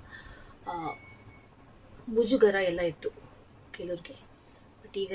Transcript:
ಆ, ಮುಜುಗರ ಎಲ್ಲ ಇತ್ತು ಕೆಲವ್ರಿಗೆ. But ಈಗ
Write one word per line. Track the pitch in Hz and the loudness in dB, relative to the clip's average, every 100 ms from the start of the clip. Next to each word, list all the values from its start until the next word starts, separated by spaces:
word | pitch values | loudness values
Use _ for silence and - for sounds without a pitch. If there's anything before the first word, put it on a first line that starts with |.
| - - - - - - - | -16 -18 -18 -20 -20 -16 -8
ಆ, | 170 160 - - - - - - - - - - - - | -6 -6 -8 -12 -18 -20 -20 -20 -20 -20 -20 -20 -16 -2
ಮುಜುಗರ | 220 226 262 214 | 2 6 8 8
ಎಲ್ಲ | 196 185 170 | 8 2 2
ಇತ್ತು | 175 156 - - - - - - - | 0 -2 -8 -10 -16 -20 -20 -20 -18
ಕೆಲವ್ರಿಗೆ. | - 175 175 - - - - - - - - - | -12 -8 -8 -10 -18 -20 -20 -20 -20 -20 -20 -10
But | 202 | -6
ಈಗ | 190 | -4